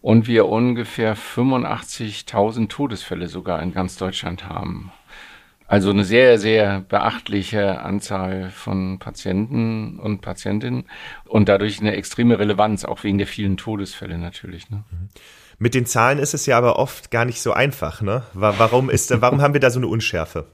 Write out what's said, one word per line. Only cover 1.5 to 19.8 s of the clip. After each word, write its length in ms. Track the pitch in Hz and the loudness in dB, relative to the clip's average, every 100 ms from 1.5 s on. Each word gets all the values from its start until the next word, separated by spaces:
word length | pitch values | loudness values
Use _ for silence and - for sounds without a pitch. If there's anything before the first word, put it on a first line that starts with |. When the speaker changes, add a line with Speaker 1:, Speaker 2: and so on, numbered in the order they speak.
| 131 120 107 - - 110 104 - 110 104 113 110 | 2 0 -6 -8 -10 -8 -10 -6 0 0 0 -4
Speaker 1:
Todesfälle 600 | - 143 101 - 87 87 | -2 -4 -4 -8 -8 -8
sogar 320 | 92 90 85 | -8 -6 -4
in 100 | 87 | -4
ganz 240 | 92 92 - | -4 -6 -4
Deutschland 540 | 92 92 90 90 90 | -6 -6 -8 -8 -10
haben. 420 | 85 - - 92 - _ - - - _ _ - | -8 -8 -8 -12 -20 _ -20 -20 -20 _ _ 0
Also 260 | 101 95 | 2 4
eine 120 | 101 | 2
sehr, 340 | 95 117 127 113 | 4 6 8 6
sehr 420 | 104 110 101 98 | 4 4 2 0
beachtliche 1000 | 92 104 127 - - 104 92 107 101 82 | -2 0 0 -2 -4 -4 -2 0 0 -2
Anzahl 720 | 67 101 - 95 95 95 90 | -4 -6 -4 -4 -4 -6 -8
von 460 | - - 95 92 92 | -10 -6 -4 -4 -6
Patienten 1000 | - - 95 95 113 131 113 110 107 - | -12 -10 -4 -2 -2 -2 -2 -4 -8 -8
und 200 | 107 98 | -6 -6
Patientinnen 680 | - 98 101 104 123 123 - - - - - | -6 -8 -4 -4 -2 -6 -8 -16 -18 -18 -2
und 220 | 110 101 | 2 4
dadurch 320 | 98 107 98 | 4 2 -2
eine 160 | 107 101 | -2 -2
extreme 420 | - - 120 110 | -6 2 4 4
Relevanz, 460 | 104 98 107 104 | 2 2 2 0
auch 220 | - - 104 | -4 -6 -2
wegen 120 | 98 | 0
der 100 | 98 | -2
vielen 280 | - 101 95 | -4 -2 -2
Todesfälle 600 | - 107 98 - 92 85 | -4 -8 -8 -10 -10 -8
natürlich, 520 | 85 - 92 90 - | -8 -12 -16 -16 -12
ne? 140 | 104 107 | -12 -10
Speaker 2:
Mhm. 160 | 87 95 - - - - _ | -12 -12 -16 -20 -20 -20 _
Mit 160 | 113 | 0
den 120 | 131 117 | 2 0
Zahlen 340 | 117 117 143 | 2 4 2
ist 140 | 147 | 0
es 140 | 147 - | -2 2
ja 100 | 120 | 4
aber 220 | 123 - | 4 2
oft 300 | 135 - - | 0 -4 -4
gar 140 | 117 | -2
nicht 160 | 123 117 | 0 -2
so 140 | 120 | -2
einfach, 480 | - 139 - 78 - | 0 0 -2 -8 -4
ne? 220 | 101 117 117 | -4 -4 -6
Wa-, 220 | 95 107 101 | 0 0 4
warum 320 | 113 123 135 | 4 4 2
ist, 320 | - - 120 | 0 0 2
warum 200 | 123 139 | 4 4
haben 120 | 143 | 4
wir 80 | 143 | 4
da 80 | 127 | 4
so 100 | |
eine 80 | 120 | 2